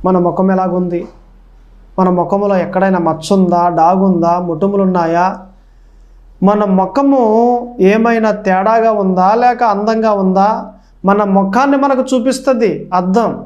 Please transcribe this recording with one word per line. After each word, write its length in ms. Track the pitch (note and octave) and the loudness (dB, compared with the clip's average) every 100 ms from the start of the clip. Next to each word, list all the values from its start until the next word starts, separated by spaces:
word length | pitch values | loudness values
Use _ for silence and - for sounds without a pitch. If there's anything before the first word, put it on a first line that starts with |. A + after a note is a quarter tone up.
మన 140 | F#3 F#3 | 0 0
ముఖం 340 | F3 F3 F#3+ | 0 0 0
ఎలాగుంది, 560 | F#3 F#3 F3+ F3+ F3 G3+ - - - - - - - - - | 0 -2 -2 -4 -6 -8 -18 -20 -20 -20 -20 -20 -20 -14 -2
మన 100 | F3+ | 0
ముఖంలో 480 | F3+ E3+ G3 G3+ F#3+ | 0 0 -2 0 0
ఎక్కడైనా 420 | E3+ F#3 F#3+ F#3+ | -2 -2 0 0
మచ్చ 360 | E3 D#3 - | -2 -4 -2
ఉందా, 340 | G3 F3+ F3 F3 | 0 2 2 0
డాగుందా, 720 | E3 E3 F#3+ F#3+ F3 E3+ F3 | 2 2 2 2 0 0 -2
ముటుములు 440 | F3+ D#3 G3 G3+ | -4 -4 -2 0
ఉన్నాయా, 560 | F#3+ F3+ E3 E3+ F#3 - - - - - - - - - - - | 0 0 -2 0 -2 -4 -16 -20 -20 -20 -20 -20 -20 -20 -20 -2
మన 220 | F#3 G#3 | 0 0
ముఖము 1120 | G3+ F#3+ F#3 C#4 C#4 C#4 A3 A3 A#3+ A#3+ A#3+ - | 0 0 0 0 0 2 2 2 2 0 -4 0
ఏమైనా 500 | F#3 G#3+ A#3 A3+ A3 | 2 2 2 0 0
తేడాగా 600 | G#3 F#3+ F#3 G3+ A3+ A3+ | -2 -2 0 2 2 2
ఉందా, 420 | G#3+ F#3+ F#3 F#3 | 0 0 2 2
లేక 280 | A3+ B3 A#3+ | 2 0 2
అందంగా 500 | A#3 G3 G#3 A3+ A3 | 0 0 -2 0 0
ఉందా, 600 | G3+ F#3+ F#3 G3+ A3+ - - _ _ | 0 0 2 0 0 -8 -18 _ _
మన 180 | F#3+ G3+ | -2 0
ముఖాన్ని 540 | G3+ F#3+ G3 A3 C#4 C#4 | 2 0 2 0 0 2
మనకు 400 | C#4 C4 B3+ B3+ | 0 0 0 0
చూపిస్తది 760 | B3+ C4 - B3 A3 D3+ - | 0 -2 -2 0 0 -2 -4
అద్దం. 500 | F3+ F3+ G3 G#3+ - | -2 0 0 0 -4